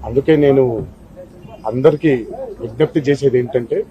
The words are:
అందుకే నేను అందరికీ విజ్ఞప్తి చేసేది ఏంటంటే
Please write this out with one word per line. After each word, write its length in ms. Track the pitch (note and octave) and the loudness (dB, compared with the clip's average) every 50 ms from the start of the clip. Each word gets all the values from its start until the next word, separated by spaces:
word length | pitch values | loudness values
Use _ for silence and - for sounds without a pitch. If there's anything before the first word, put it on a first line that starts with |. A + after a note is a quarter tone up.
| - | -10
అందుకే 320 | A2 A#2 C3+ C#3 - D#3+ | 0 -2 0 4 4 4
నేను 500 | D3 D3 C#3 C3+ C3+ C3 B2 A2+ G#2+ F#2 - - - - - - - - - - - - - - - - | 4 6 4 4 4 4 2 0 -4 -8 -10 -16 -20 -20 -20 -20 -20 -20 -20 -20 -20 -20 -20 -20 -10 -10
అందరికీ 480 | A2 A2+ B2+ C3 D#3+ D3+ D3 - D#3+ C3+ A#2+ G#2+ - - B3+ C4+ - - - | -6 -6 2 2 2 2 4 0 0 0 0 -2 -8 -10 -12 -12 -12 -12 -12
విజ్ఞప్తి 400 | - A2+ A2+ A#2+ D3+ D3+ - E3 | -12 -14 -2 -2 -2 -2 0 -2
చేసేది 380 | C3+ C3+ C#3+ C#3 C#3+ C3+ A#2+ B2+ | 0 0 -2 0 0 0 0 0
ఏంటంటే 460 | B2 A#2+ - B2+ A#2+ - D3+ F#3+ G#3+ - | -2 0 -4 -6 -4 -4 -6 -6 -6 -8